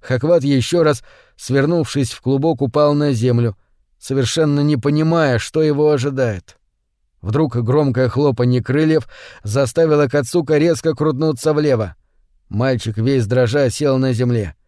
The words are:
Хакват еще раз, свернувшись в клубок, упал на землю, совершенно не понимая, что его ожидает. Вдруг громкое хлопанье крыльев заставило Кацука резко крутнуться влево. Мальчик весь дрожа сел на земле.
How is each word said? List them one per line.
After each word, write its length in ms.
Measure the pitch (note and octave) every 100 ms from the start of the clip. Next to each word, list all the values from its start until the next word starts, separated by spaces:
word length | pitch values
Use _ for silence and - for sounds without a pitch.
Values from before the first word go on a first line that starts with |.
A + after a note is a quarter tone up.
Хакват 420 | - C3 D#3 E3+
еще 400 | C#3 C3+ A#2 F3
раз, 200 | D#3 C#3+ - - _ _
свернувшись 760 | - C3+ C#3 F3 C3 C#3 C3
в 100 | -
клубок, 400 | B2+ C#3 D#3+ C3+
упал 320 | C#3 D3 D3
на 200 | D3 D3
землю, 420 | A#2+ B2 A#2+ A#2 G2+ _ _ _ _
совершенно 600 | - C3+ A#2+ D#3+ D#3 C#3+
не 160 | D3 D3
понимая, 640 | C#3 D3+ D#3+ E3+ D3+ A#2+
что 220 | - D#3+
его 300 | D#3 C#3+ D3+
ожидает. 640 | D3 C3+ C3+ B2 F#2+ - _ _ _ _ _ _ _
Вдруг 340 | F2+ A#2+ D#3 A#2+
громкое 520 | A2+ C#3+ C#3+ B2 B2+
хлопанье 520 | B2 C#3+ B2 B2 B2
крыльев 460 | - C#3 D#3 D#3 - - - -
заставило 640 | G#2 A#2 C3+ - E3 D3 C#3+
Кацука 500 | D3 B2+ F3 D3+ D3+
резко 380 | E3 D#3+ D#3+ C#3+
крутнуться 580 | D#3 C3+ D#3+ C#3 D#3
влево. 420 | D3+ D3+ B2 G2+ - _ _ _ _ _
Мальчик 480 | G#2 C3 B2 A2+ G#2+
весь 280 | A#2 C#3 G#2
дрожа 440 | B2 A#2+ C#3 C3+
сел 280 | - D3 C3
на 160 | C3
земле. 420 | A#2 B2 A#2+ F#2 D2+